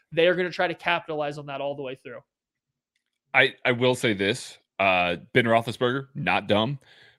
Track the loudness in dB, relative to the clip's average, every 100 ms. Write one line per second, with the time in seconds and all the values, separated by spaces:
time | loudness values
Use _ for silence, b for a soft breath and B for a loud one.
0 | b 2 2 2 -2 -2 -4 -2 -2 -2
1 | -4 -6 -6 -6 -10 -8 -8 -8 -10 -12
2 | -16 -18 -20 _ _ _ _ _ _ _
3 | _ _ _ 2 2 0 -2 2 2 2
4 | 0 0 0 -2 -6 -20 _ -2 2 2
5 | 2 -2 -2 0 4 2 2 -2 -2 -2
6 | -8 -6 -2 -2 2 0 0 -4 b b
7 | b